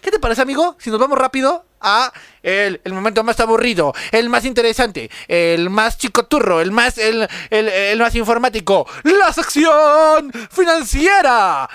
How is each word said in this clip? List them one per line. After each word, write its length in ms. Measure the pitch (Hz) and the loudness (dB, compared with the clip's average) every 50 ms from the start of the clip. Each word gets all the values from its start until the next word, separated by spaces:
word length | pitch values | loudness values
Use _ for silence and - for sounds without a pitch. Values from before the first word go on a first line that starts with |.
¿Qué 100 | - - | -4 -2
te 80 | 415 427 | -4 -2
parece, 240 | - 233 226 233 | 0 -2 0 0
amigo? 340 | 262 262 277 277 320 349 339 _ | -2 -2 0 0 0 0 -2 _
Si 120 | - 240 | -8 -6
nos 80 | 214 214 | -2 0
vamos 200 | 254 277 285 262 | 0 0 0 0
rápido, 460 | 254 262 262 269 262 269 349 339 - _ _ _ | 0 0 -2 0 0 0 -2 -2 -6 _ _ _
a 320 | - 196 202 226 254 254 _ - - - _ _ | -4 0 0 0 0 -2 _ -14 -20 -20 _ _
el, 380 | _ 170 185 196 202 202 185 - _ | _ -2 0 0 0 -2 -4 -6 _
el 80 | 185 | -10
momento 300 | 185 190 196 220 208 220 220 | -8 -4 -4 -2 -2 -2 -2
más 140 | 226 226 - | -2 -2 -2
aburrido, 520 | 226 226 226 226 240 247 233 175 156 143 131 - - - | 0 0 2 0 0 0 0 0 0 -2 -2 -6 -10 -2
el 160 | - 220 233 240 | 0 0 0 2
más 160 | 240 240 220 | -2 -2 -2
interesante, 640 | 262 247 240 233 233 220 - 247 226 190 143 113 110 - - - _ | -2 -2 0 0 0 0 0 -2 -4 -4 -10 -12 -12 -14 -18 -8 _
el 420 | 175 175 170 170 170 165 170 180 | -2 0 2 2 0 0 -2 -2
más 280 | 190 214 220 233 - - | 0 0 0 0 -2 -4
chicoturro, 600 | - 247 - - 226 _ - 294 226 196 180 165 | -8 -2 -2 -2 0 _ 0 0 2 2 2 0
el 120 | 165 185 | 0 0
más, 260 | 202 233 240 247 - 240 | 0 0 0 0 0 -2
el, 300 | 214 220 226 226 220 - - 185 - - | -2 -2 0 0 -4 -4 -6 -12 -10 -2
el, 180 | 226 214 220 220 | -2 0 0 0
el 300 | 190 190 196 202 208 226 | -2 -2 0 0 0 0
más 160 | 233 233 226 | 0 0 0
informático, 720 | 233 226 202 233 233 240 254 208 220 175 190 196 180 135 - - - | -2 -2 0 -2 0 0 -2 -2 -4 -2 0 0 0 0 -2 -10 -4
la 300 | - 294 359 403 392 339 | 0 2 4 4 4 2
sección 1000 | - 311 330 - - 285 311 330 311 294 311 294 294 311 320 311 311 311 302 277 247 233 226 - | 0 -2 -6 -4 0 2 2 4 4 4 4 4 4 4 4 4 4 2 0 -4 -12 -14 -16 -10
financiera. 1160 | - - 370 339 330 330 285 214 - 269 302 359 403 - - 277 247 233 202 185 160 139 131 117 | -2 0 2 2 2 0 -2 -2 -2 0 2 4 4 4 4 4 4 4 2 2 0 -2 -4 -6